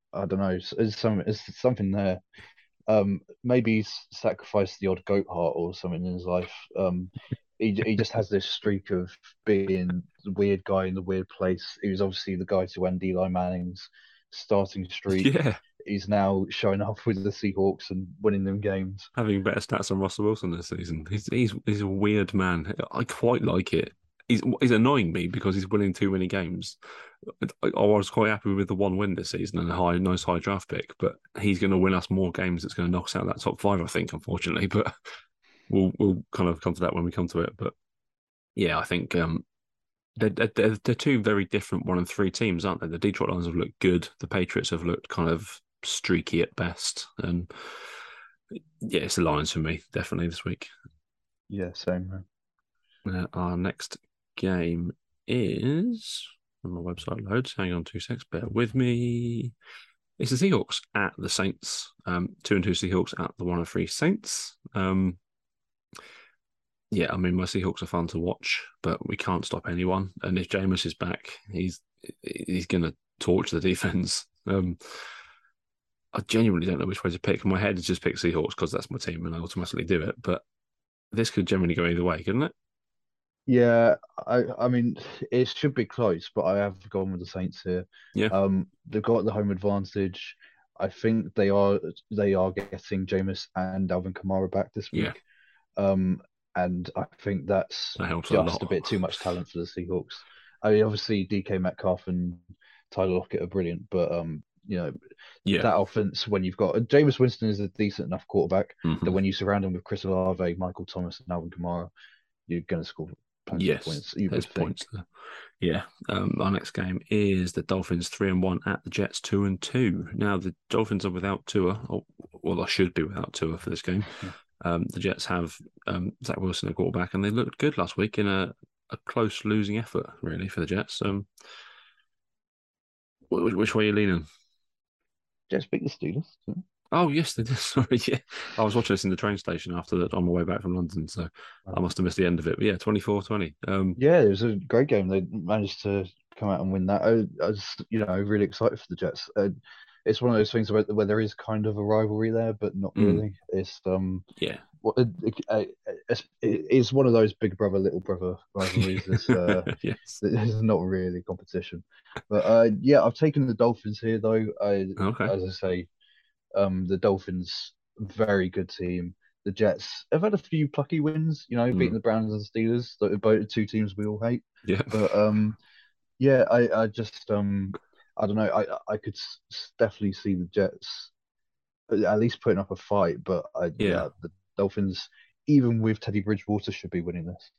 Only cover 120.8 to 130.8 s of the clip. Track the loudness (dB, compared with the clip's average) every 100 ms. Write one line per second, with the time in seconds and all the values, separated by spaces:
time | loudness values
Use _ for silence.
120.8 | 2 0 -2 -2 -2 -4 -2 2 2 0
121.8 | -4 -6 -8 -18 -20 -8 -4 -2 0 2
122.8 | 2 2 -2 -4 -8 -4 -4 -4 -6 -6
123.8 | -2 -2 -2 -8 -14 -14 _ -8 -2 -2
124.8 | -2 -2 -4 -2 -2 -2 -2 -8 -20 _
125.8 | -6 -4 -4 -6 -6 -4 -2 -2 -4 -2
126.8 | 0 0 -2 -2 0 0 -2 0 0 0
127.8 | -2 0 0 0 0 0 -2 -6 -20 _
128.8 | -16 -14 -6 0 0 0 0 0 0 -2
129.8 | -4 -6 -6 -8 -8 -6 -6 -4 -2 -2